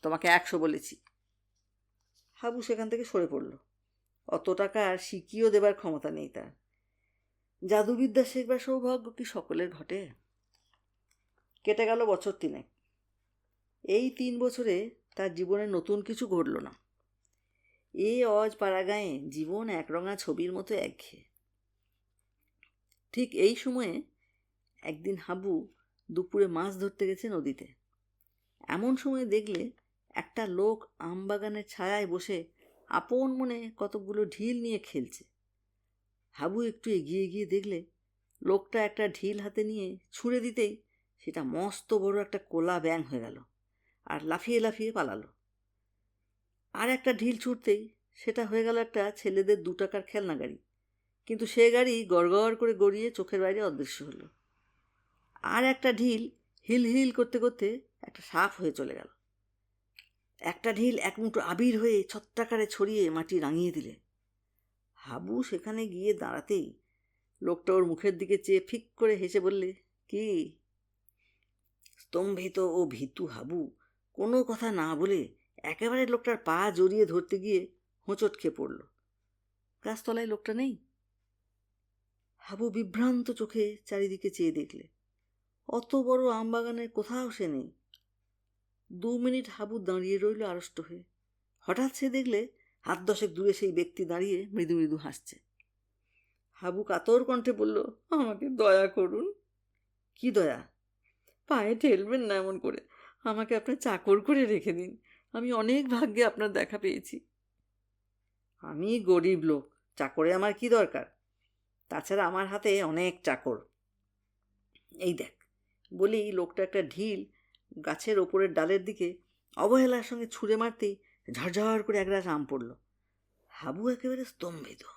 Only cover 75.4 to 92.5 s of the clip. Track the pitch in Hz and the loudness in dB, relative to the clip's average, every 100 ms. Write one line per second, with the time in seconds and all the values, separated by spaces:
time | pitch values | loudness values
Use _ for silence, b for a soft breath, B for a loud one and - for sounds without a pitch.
75.4 | _ - - 160 233 254 247 240 240 226 | _ -12 -8 -4 -2 0 0 0 0 -2
76.4 | - 165 208 175 185 214 196 175 175 196 | 0 0 2 4 4 6 4 2 -2 -4
77.4 | 196 190 185 _ _ _ - 196 208 - | 0 0 -2 _ _ _ -8 0 0 0
78.4 | 160 - - - - _ _ _ _ _ | -6 -4 -8 -8 -16 _ _ _ _ _
79.4 | _ _ _ _ 208 220 - 226 226 214 | _ _ _ _ -10 -8 -4 -4 -4 -6
80.4 | - 220 269 208 _ _ _ _ _ _ | -4 -2 -2 -4 _ _ _ _ _ _
81.4 | _ _ _ _ _ _ _ _ _ _ | _ _ _ _ _ _ _ _ _ _
82.4 | - 196 233 208 196 208 247 247 240 240 | -14 -4 -2 -2 -4 0 2 2 -2 -4
83.4 | 220 226 208 208 - 202 196 190 196 - | -4 0 -2 -2 -8 -2 -2 -2 -4 0
84.4 | 165 156 143 131 - _ _ _ _ _ | 0 0 -6 -12 -20 _ _ _ _ _
85.4 | _ _ - 233 - 277 247 254 254 226 | _ _ -6 -6 -2 0 2 4 4 0
86.4 | 226 226 233 233 233 226 208 247 254 226 | 0 -2 -2 -6 -6 -6 -4 -4 -6 -4
87.4 | 180 139 147 - _ _ _ _ _ _ | -4 -4 -6 -14 _ _ _ _ _ _
88.4 | _ _ _ _ - 180 220 240 247 262 | _ _ _ _ -18 -8 -4 0 0 -2
89.4 | 254 - 208 226 185 185 185 196 208 214 | -4 -10 -8 -6 -2 -2 0 0 0 0
90.4 | 214 175 - - 160 175 175 _ _ _ | -4 -6 -10 -12 -12 -14 -20 _ _ _
91.4 | _ _ - 190 262 - 269 262 254 208 | _ _ -4 0 0 0 -2 0 0 0
92.4 | 240 | -2